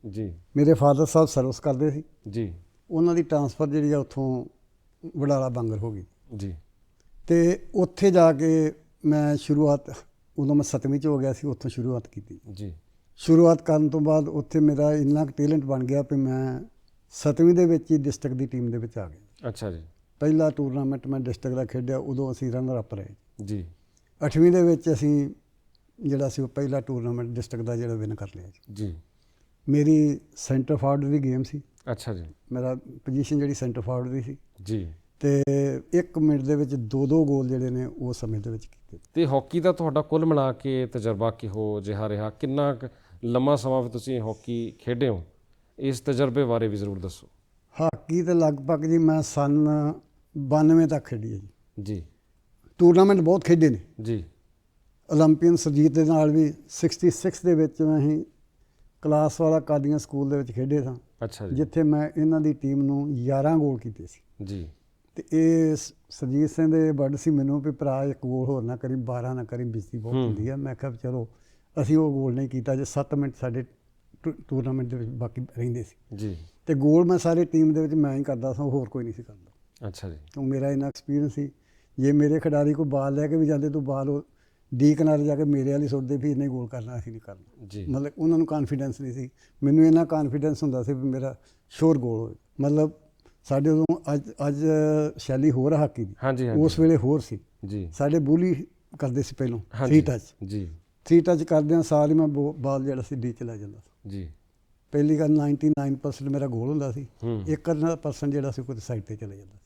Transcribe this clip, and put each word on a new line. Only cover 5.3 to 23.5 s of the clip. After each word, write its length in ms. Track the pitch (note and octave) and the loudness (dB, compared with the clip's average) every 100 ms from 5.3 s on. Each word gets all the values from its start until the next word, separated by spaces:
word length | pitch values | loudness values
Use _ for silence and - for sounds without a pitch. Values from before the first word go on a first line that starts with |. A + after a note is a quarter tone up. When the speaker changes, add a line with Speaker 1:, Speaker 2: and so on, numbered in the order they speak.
| C#3 C3 | 0 0
Speaker 2:
ਬਾਂਗਰ 300 | A#2+ A2+ G#2+ | -2 -4 -4
ਹੋ 140 | A2+ | -6
ਗਈ। 120 | G#2 F#2 _ _ A2 | -8 -12 _ _ -10
Speaker 1:
ਜੀ। 180 | G2 E2 - _ _ _ _ - - | -10 -10 -16 _ _ _ _ -14 0
Speaker 2:
ਤੇ 380 | E3+ E3+ - - | 2 4 0 -4
ਉੱਥੇ 360 | - F3+ - G3 | -2 -2 2 4
ਜਾ 220 | F3+ E3 | 6 6
ਕੇ 400 | C#3 D#3+ D#3+ D#3 - _ _ | 6 2 2 0 -4 _ _
ਮੈਂ 320 | D3+ D3+ D3 D3 | 0 2 2 0
ਸ਼ੁਰੂਆਤ, 560 | - D3 D3+ C#3+ C#3+ C3 - _ _ - | 0 2 4 2 -2 -18 -20 _ _ -4
ਉਦੋਂ 160 | C#3 | 0
ਮੈਂ 100 | C#3+ | 2
ਸੱਤਵੀਂ 360 | A#2+ C3 C3+ C#3 | 2 -2 -2 -2
'ਚ 60 | D3+ | 0
ਹੋ 120 | C#3+ | 0
ਗਿਆ 140 | C3+ | -2
ਸੀ, 140 | B2+ C#3+ | -4 -6
ਉੱਥੋਂ 240 | B2 C3 | -6 -6
ਸ਼ੁਰੂਆਤ 380 | - B2 B2 - | -6 -4 -6 -8
ਕੀਤੀ। 320 | - G2+ - A#2+ | -14 -18 -18 -18
Speaker 1:
ਜੀ। 240 | F#2+ G2+ D#2+ _ _ _ - | -12 -12 -12 _ _ _ -6
Speaker 2:
ਸ਼ੁਰੂਆਤ 460 | - E3 E3+ E3 | 4 8 8 6
ਕਰਨ 260 | - D#3 D3+ | 2 2 2
ਤੋਂ 120 | D#3 | 2
ਬਾਅਦ 280 | D3+ D#3 D3 | 2 2 0
ਉੱਥੇ 320 | D#3 - D#3+ | -4 -2 2
ਮੇਰਾ 340 | D3+ C#3 D3 | 4 4 2
ਇੰਨਾ 300 | D3+ C#3 D3 | 2 2 2
ਕੁ 60 | D3 C#3 | 0 0
ਟੈਲੈਂਟ 280 | D3 D#3 | 0 0
ਬਣ 200 | C3+ C3+ | 0 -2
ਗਿਆ 180 | B2+ C#3+ | 0 -2
ਵੀ 140 | C#3 C#3 | 0 0
ਮੈਂ 440 | C3+ C3 C3 B2+ G#3+ _ _ _ _ | 0 -2 -4 -6 -10 _ _ _ _
ਸੱਤਵੀਂ 440 | - D3+ C3+ E3+ | -6 -2 4 6
ਦੇ 120 | F3 F3 | 6 4
ਵਿੱਚ 240 | E3 - | 2 2
ਹੀ 80 | D#3 | 0
ਡਿਸਟ੍ਰਿਕਟ 380 | C#3 C3 C3 B2+ | 0 -4 -4 -4
ਦੀ 100 | C3+ | -4
ਟੀਮ 240 | B2+ A#2+ | -4 -4
ਦੇ 80 | A#2 | -4
ਵਿੱਚ 200 | A2 A2+ | -8 -10
ਆ 100 | F2 | -12
ਗਿਆ। 400 | E2 _ _ B2+ | -14 _ _ -12
Speaker 1:
ਅੱਛਾ 240 | - G#2+ | -8 -8
ਜੀ। 100 | E2 D#2+ _ _ _ | -10 -14 _ _ _
Speaker 2:
ਪਹਿਲਾ 300 | D3 D#3 D#3 | 2 2 2
ਟੂਰਨਾਮੈਂਟ 560 | D3 C#3 C3+ C3+ C3+ C3 | 0 -4 -2 -4 -4 -6
ਮੈਂ 140 | C3+ | -6
ਡਿਸਟ੍ਰਿਕਟ 360 | B2 A2+ C3+ B2+ | -4 -6 -6 -4
ਦਾ 80 | |
ਖੇਡਿਆ, 340 | B2 B2+ B2 C3+ | -4 -4 -4 -4
ਉਦੋਂ 340 | C#3 C3 C3+ | -4 -4 -4
ਅਸੀਂ 200 | B2 C3 | -4 -6
ਰਨਰ 260 | B2 B2+ B2 | -4 -4 -4
ਅੱਪ 160 | G#2+ | -6
ਰਹੇ। 140 | G2+ F#2+ G2+ _ - | -10 -12 -18 _ -16
Speaker 1:
ਜੀ। 220 | G2+ | -8